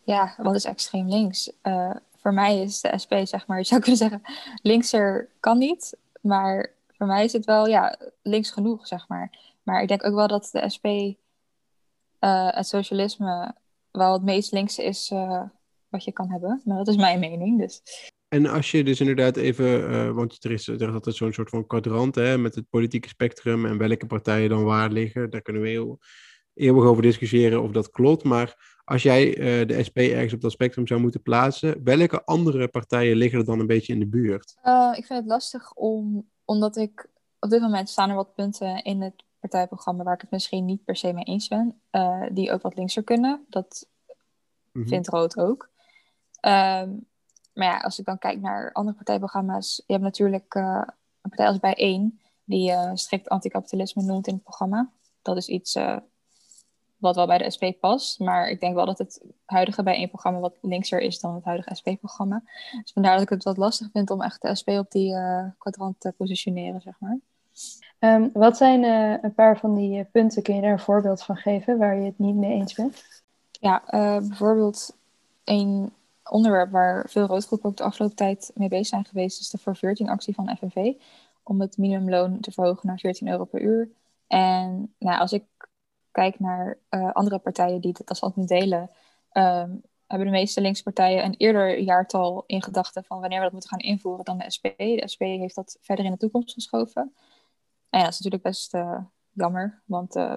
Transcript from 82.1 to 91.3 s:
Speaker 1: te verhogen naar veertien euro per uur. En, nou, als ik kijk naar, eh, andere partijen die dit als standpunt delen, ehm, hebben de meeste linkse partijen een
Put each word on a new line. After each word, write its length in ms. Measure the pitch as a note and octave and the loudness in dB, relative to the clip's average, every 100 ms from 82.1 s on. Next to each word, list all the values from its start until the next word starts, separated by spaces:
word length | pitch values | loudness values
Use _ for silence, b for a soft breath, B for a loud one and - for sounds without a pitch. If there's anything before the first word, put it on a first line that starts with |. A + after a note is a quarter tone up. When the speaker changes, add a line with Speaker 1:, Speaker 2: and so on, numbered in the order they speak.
| F3+ F#3 F#3+ | 2 0 -2
Speaker 1:
te 100 | G#3+ | -8
verhogen 360 | F#3+ F3+ F#3 F#3+ | -2 0 0 -4
naar 120 | F#3 | -4
veertien 300 | F#3 F#3 F#3 | -4 -4 -4
euro 160 | F3+ | -4
per 160 | F#3 - | -4 -4
uur. 280 | G#3 A3+ A3+ _ _ _ - | 0 0 -2 _ _ _ -2
En, 680 | F#3+ F#3 F#3 F#3 F#3 G#3 - | 2 2 2 -2 -6 -10 -6
nou, 220 | F#3+ F3 | -2 0
als 120 | F3+ | 0
ik 120 | G3+ - _ - _ _ _ _ | -2 -6 _ -20 _ _ _ _
kijk 300 | - F#3+ F#3+ | 0 0 0
naar, 380 | F#3 F3+ F#3 - - | -4 -4 -6 -8 -6
eh, 240 | F#3+ F#3 | -4 -2
andere 260 | - G3+ G3 | 0 0 0
partijen 420 | - F#3 F3+ F3+ | -4 -2 0 0
die 120 | F3+ | -4
dit 160 | F3+ - | -6 -8
als 100 | F#3 | -6
standpunt 300 | G3 F#3+ F#3 | -4 -2 0
delen, 420 | F3+ G3 E3+ F#3 _ _ _ _ | 2 2 0 -4 _ _ _ _
ehm, 400 | F#3+ F#3 F3 F3 F#3 _ _ - | 2 2 2 -4 -10 _ _ -8
hebben 200 | F#3+ G3 | -4 0
de 80 | |
meeste 260 | F#3+ G3+ - | 2 0 0
linkse 220 | G3 G3+ | -2 -2
partijen 420 | - G3 F#3 F#3 | -4 2 2 4
een 100 | F#3+ | 0